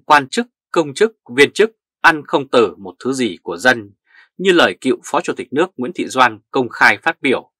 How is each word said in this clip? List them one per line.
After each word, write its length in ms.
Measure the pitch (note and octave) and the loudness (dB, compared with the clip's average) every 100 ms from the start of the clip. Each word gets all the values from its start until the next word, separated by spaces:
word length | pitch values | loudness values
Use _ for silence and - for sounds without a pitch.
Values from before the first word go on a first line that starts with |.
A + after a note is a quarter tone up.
| - | 2
quan 220 | D3 C3+ | 2 2
chức, 180 | - A#3+ _ _ | -6 -6 _ _
công 240 | F3 D3 | -2 -2
chức, 180 | C3+ A3 _ - B2 | 0 -2 _ -4 2
viên 160 | C3+ | 2
chức 180 | - A3+ _ _ _ | 2 -2 _ _ _
ăn 220 | - - - | 0 0 -4
không 220 | D#3+ C3+ | -4 0
từ 260 | B2+ G#2 E2+ | 0 0 -2
một 160 | F#2+ - | -18 -10
thứ 80 | B2 | -6
gì 260 | C3+ A#2 E2 | -4 -4 -6
của 140 | F2+ E2+ | -12 -2
dân, 360 | B2 A#2+ G2+ _ _ _ _ - | 0 0 -4 _ _ _ _ -4
như 160 | F#3 | 0
lời 240 | F3 A#2 F#2 | 2 2 0
cựu 200 | C3 - | -4 -4
Phó 160 | - D3 | -4 -6
Chủ 120 | - - | -6 -10
tịch 160 | F2 | -6
nước 180 | C3 F3+ - | -4 -4 -4
Nguyễn 160 | B2 | -10
Thị 120 | - - | -8 -4
Doan 340 | C3 A#2+ G#2+ _ | 0 0 0 _
công 180 | C#3 A#2+ | -4 -4
khai 300 | - B2 G2+ | 2 2 2
phát 200 | E3 - | -4 -4
biểu 300 | C#3+ G2+ - | -2 -2 -6